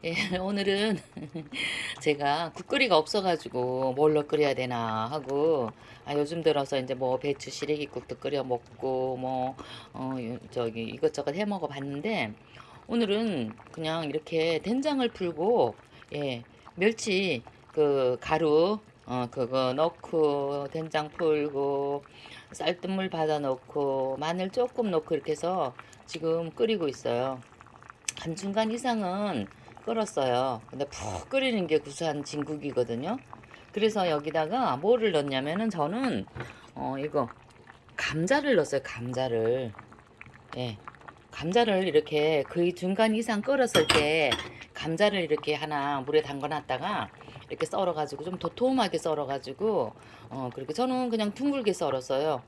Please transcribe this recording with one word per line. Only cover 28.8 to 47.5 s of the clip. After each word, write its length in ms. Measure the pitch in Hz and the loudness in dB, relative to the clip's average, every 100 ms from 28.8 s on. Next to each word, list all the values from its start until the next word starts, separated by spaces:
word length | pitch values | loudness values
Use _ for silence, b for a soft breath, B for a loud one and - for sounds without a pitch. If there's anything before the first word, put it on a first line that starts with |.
| 247 226 185 190 208 143 98 B B B - | 0 0 0 -2 -2 -2 -4 B B B -4
끓었어요. 760 | 226 214 - 131 123 131 117 - | -2 0 0 2 2 2 -2 -8
근데 160 | 131 139 | -6 -6
푹 420 | - 107 90 - | -6 -6 -6 -2
끓이는 380 | 269 262 226 170 | 0 2 0 2
게 120 | 151 | 2
구수한 440 | 147 - 165 147 | 0 -4 -2 -2
진국이거든요. 960 | 143 147 147 151 143 127 120 117 156 254 - B B B B | -6 -6 -6 -6 -4 -2 0 -2 -4 -6 -8 B B B B
그래서 360 | - 220 208 180 | 0 2 2 2
여기다가 680 | 151 151 160 156 233 226 131 | 2 0 0 0 0 0 2
뭐를 340 | 185 240 220 | 4 4 4
넣냐면은 580 | 160 143 135 143 180 226 | 2 2 0 0 0 -2
저는, 560 | 175 147 220 262 123 - B B B B - | 0 -2 0 0 -2 -4 B B B B -10
어, 200 | 135 135 | -6 -4
이거 280 | 147 147 117 - - - - - - - | -2 -2 -2 -6 -20 -20 -20 -20 -14 -6
감자를 580 | - 147 180 285 285 214 | -4 0 2 4 6 4
넣었어요. 260 | 143 139 | 4 0
감자를. 880 | - - 120 127 131 117 113 127 120 - - - - - - - - 123 | -4 -8 -6 -2 0 2 2 0 -2 -8 -18 -20 -20 -20 -20 -20 -14 -8
예. 200 | 123 104 - - - - - | -8 -8 -14 -18 -20 -20 -18
감자를 560 | - 156 214 233 190 190 | -8 2 4 4 4 4
이렇게 560 | 151 151 151 151 156 | 4 4 2 4 2
거의 300 | 127 175 175 | 0 2 0
중간 400 | 175 185 196 220 220 | 0 -2 2 2 2
이상 260 | 226 208 | 0 -2
끓었을 460 | 208 277 254 175 156 | 0 2 4 4 4
때 420 | 156 147 156 143 - B B B | 4 4 4 2 0 B B B
감자를 460 | - 160 165 208 190 | -8 -4 2 2 2
이렇게 340 | 160 151 - 147 | 0 -2 0 -2
하나 440 | 151 147 143 143 | -2 -2 0 -2
물에 200 | 131 151 | 2 2
담궈놨다가 880 | 147 139 143 151 - 127 170 190 107 - B B | 2 -6 -4 -4 -2 -4 -2 -4 -6 -10 B B
이렇게 160 | B | B